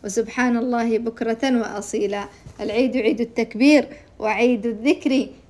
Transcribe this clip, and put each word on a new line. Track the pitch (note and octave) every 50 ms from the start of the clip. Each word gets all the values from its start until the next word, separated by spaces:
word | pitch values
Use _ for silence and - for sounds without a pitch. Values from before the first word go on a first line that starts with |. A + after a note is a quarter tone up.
| -
وسبحان | G#3 F#3 A#3 A3 A3 - - B3 B3 A#3+
الله | A#3 A3+ B3+ A#3+ A#3 A#3 A#3 A3+ A3
بكرة | A#3 A3+ A3+ - A#3+ A3+ A3+ A3+ -
وأصيلا. | C4+ B3+ A#3+ A3 G#3+ - G3+ G#3 - - - G#3 G3 G3+ G3+ G3+ G3+ - - - - - -
العيد | G#3+ G3+ G#3 A3+ C4 B3+ G#3+
عيد | B3 G#3+ A3 D4+ G#3+
التكبير | A#3+ A#3 - - A3+ A3+ - G#3 B3+ C#4+ D4+ C#4+ - - - - - - - -
وعيد | G#3+ G#3+ G#3+ G3 A#3+ B3+ B3 G#3+ G3
الذكر | A#3+ A3 G#3 A3+ C#4+ - - - C#4+ C4 C4 G#3+ - - - -